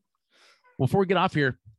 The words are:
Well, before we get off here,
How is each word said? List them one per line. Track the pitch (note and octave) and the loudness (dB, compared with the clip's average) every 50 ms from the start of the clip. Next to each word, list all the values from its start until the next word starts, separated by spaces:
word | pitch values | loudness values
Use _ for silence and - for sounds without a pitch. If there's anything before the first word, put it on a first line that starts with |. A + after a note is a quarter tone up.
| _ _ _ _ _ _ _ _ _ _ _ _ _ _ _ | _ _ _ _ _ _ _ _ _ _ _ _ _ _ _
Well, | - C3 | -4 -2
before | B2+ - G3+ | 0 2 0
we | G3 | 0
get | F3 G3 | 0 0
off | E3+ F3+ F#3 - | 0 0 0 0
here, | D3+ C#3+ B2+ - - _ - - | 0 0 0 -2 -6 _ -20 -20